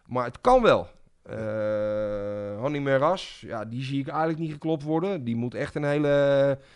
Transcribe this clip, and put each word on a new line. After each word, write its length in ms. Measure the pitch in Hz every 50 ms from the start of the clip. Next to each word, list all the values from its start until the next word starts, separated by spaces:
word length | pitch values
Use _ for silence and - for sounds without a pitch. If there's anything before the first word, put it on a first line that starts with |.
| _
maar 200 | - 120 127 123
het 160 | 117 - -
kan 200 | - 247 254 254
wel. 260 | 233 180 127 98 87 - - - - - _ _ _
Eh, 1400 | - 110 110 110 107 107 110 107 107 107 104 104 107 107 107 107 104 104 104 101 104 104 104 104 101 104 104
Hanni 200 | 120 143 147 143
Meras, 640 | 139 139 135 131 139 165 190 185 - - - - -
ja, 180 | 98 117 110 104
die 180 | 110 117 127 135
zie 160 | 131 139 139
ik 80 | 135
eigenlijk 320 | 156 147 151 160 165 165 160
niet 120 | 165 160
geklopt 320 | 151 147 - 160 160 143 143
worden. 400 | 151 156 160 170 196 196 165 123
Die 120 | 117 117
moet 180 | 117 120 123 117
echt 220 | 107 143 - -
een 80 | 156 147
hele 760 | 143 147 147 151 143 143 143 143 139 139 139 139 139 135 135 - - -